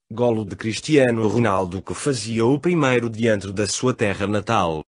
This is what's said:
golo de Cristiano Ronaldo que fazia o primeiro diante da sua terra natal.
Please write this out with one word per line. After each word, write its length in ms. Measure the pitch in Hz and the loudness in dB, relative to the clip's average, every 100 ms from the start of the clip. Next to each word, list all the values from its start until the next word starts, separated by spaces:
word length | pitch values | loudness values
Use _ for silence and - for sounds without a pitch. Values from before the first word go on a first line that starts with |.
| _ | _
golo 340 | 110 123 110 98 | -2 0 0 -4
de 100 | - | -6
Cristiano 720 | 113 104 - 147 127 113 107 | -6 -6 2 4 4 4 2
Ronaldo 540 | 113 113 95 92 92 | 2 2 2 -2 -6
que 140 | - 90 | -8 -6
fazia 500 | 147 123 107 110 117 | -4 -4 -4 0 2
o 140 | 143 | 2
primeiro 500 | 175 170 135 123 113 | 0 2 2 2 0
diante 420 | 110 113 104 98 | 0 0 0 -2
da 140 | 95 101 | -4 -4
sua 280 | - 127 | 0 -2
terra 340 | 117 104 92 101 | 0 -2 0 -2
natal. 560 | 104 101 110 87 78 - | -2 0 0 0 -2 -8